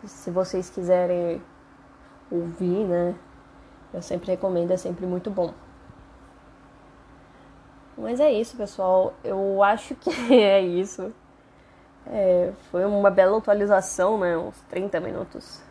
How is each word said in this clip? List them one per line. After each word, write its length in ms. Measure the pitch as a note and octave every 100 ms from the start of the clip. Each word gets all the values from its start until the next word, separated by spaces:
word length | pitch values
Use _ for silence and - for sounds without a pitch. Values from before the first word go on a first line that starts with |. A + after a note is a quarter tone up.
Se 260 | G#3 - -
vocês 380 | F3 F#3 F#3 F3+
quiserem 720 | - F3+ F3+ F3+ F3+ E3+ E3 - - - - - - - - -
ouvir, 560 | E3+ E3+ E3 F3+ F#3 G#3
né? 280 | F3 F3 - - - - - - - -
Eu 80 | F3+
sempre 280 | F3 F3+ F#3
recomendo, 420 | F3+ F#3+ F3+ F3
é 40 | F#3
sempre 300 | F3+ F3 F#3
muito 240 | F3+ F3+
bom. 240 | G3 E3+ - - - - - - - - - - - - - - - - - - - - - - - - -
Mas 240 | A3 B3
é 100 | D4+
isso, 260 | G#3+ A#3 A#3+
pessoal. 580 | G3+ - F#3 F#3 F#3 -
Eu 380 | - G3 G3 G3
acho 320 | G3+ A3 -
que 160 | C4+ -
<laughs> 240 | D#4+ A#3+
é 260 | B3 G#3 G3
isso. 520 | F#3 F3 G3 - F#3+ - _ _ _ _ _ _ _ _ -
É, 460 | G#3+ F#3+ F3+ F3+ G3+ -
foi 140 | F3+
uma 260 | G3 G3+ G3+
bela 280 | F#3+ F#3 G#3+
atualização, 800 | G#3+ G#3 G3+ G3 F#3+ - F#3 A3
né? 180 | F3+ E3
Uns 240 | - -
trinta 380 | - F3+ G3 F3
minutos. 600 | F3+ F#3 F#3+ - - - -